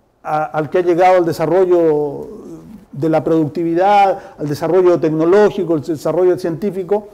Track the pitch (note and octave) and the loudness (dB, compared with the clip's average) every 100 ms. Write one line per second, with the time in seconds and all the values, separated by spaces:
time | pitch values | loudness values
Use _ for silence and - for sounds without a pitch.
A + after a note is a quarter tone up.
0 | _ _ D#3+ D#3 D#3 D#3 D3+ F#3 F3+ E3+ | _ _ -6 -4 -4 -4 -2 0 0 2
1 | F#3 F#3 E3 D#3 D#3 F3 F#3 F3 E3 D3+ | 4 4 2 -2 0 2 2 4 2 2
2 | D3 C#3 - - - D#3+ E3 - - - | -2 -6 -12 -16 -18 -20 -20 -20 -18 -6
3 | D#3+ D#3 D#3 D#3+ D3+ F3 E3 E3 F#3+ G#3 | -2 0 0 0 0 -2 -4 0 2 4
4 | G3 F3+ - - D3 C#3+ E3 F3+ F3+ E3+ | 2 0 -8 -10 -8 -4 0 2 4 2
5 | D#3+ D#3 E3 G3+ G#3 - E3 E3 C3+ D3+ | 0 0 2 4 4 0 -2 -2 -4 -6
6 | E3 D#3 F#3 F3+ F3+ D#3+ G#3 F3+ F3 G3+ | -4 0 2 0 -2 -4 -6 -6 -4 -4
7 | G#3 | -4